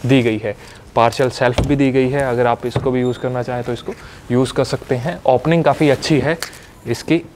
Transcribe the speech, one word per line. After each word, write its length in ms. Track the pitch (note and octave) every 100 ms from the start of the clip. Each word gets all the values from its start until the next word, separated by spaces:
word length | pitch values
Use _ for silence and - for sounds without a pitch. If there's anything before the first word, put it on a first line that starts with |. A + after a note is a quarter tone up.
| B2
दी 160 | C3
गई 160 | A#2 G#2+
है। 180 | G#2+ G2+ - - - -
Partial 340 | A#2 - B2+
self 300 | - B2 A#2+ C3+
भी 80 | C#3+
दी 160 | C3+
गई 180 | C3 B2+
है, 120 | C#3+
अगर 260 | C3+ A#2+ B2
आप 180 | A#2+ B2
इसको 260 | - C3
भी 100 | B2+
यूज़ 180 | B2 A#2+
करना 240 | B2+ B2+
चाहें 200 | B2 B2
तो 100 | A#2+
इसको 200 | A#2 - A3+ - - -
यूज़ 220 | B2 C3
कर 100 | -
सकते 320 | C3 C3+ - B2+
हैं। 240 | C#3 F3 C#3
Opening 380 | B2+ D#3 E3+
काफ़ी 260 | D3 C3+ D3+
अच्छी 300 | B2 - D3+
है 180 | C3 E3+ - - - - A#2
इसकी। 340 | A#2 - E3 -